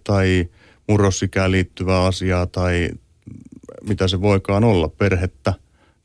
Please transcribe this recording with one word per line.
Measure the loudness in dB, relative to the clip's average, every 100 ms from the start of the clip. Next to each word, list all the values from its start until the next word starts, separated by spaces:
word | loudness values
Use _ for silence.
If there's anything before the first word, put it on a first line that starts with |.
tai | -2 0 2 0 -2 -8 _ _ -2
murrosikään | 2 2 0 -2 0 0
liittyvää | 0 -2 -4 -2 0 0
asiaa | 0 -2 -2 -2
tai | -2 -2 -2 -4 -6 _ _ -20 -20 -20 -20 -20 -14 -6
mitä | -2 0
se | 0
voikaan | 2 2 2 2
olla, | 4 2 0
perhettä. | 0 0 0 -2 -4 -6 -6 _ _ _ _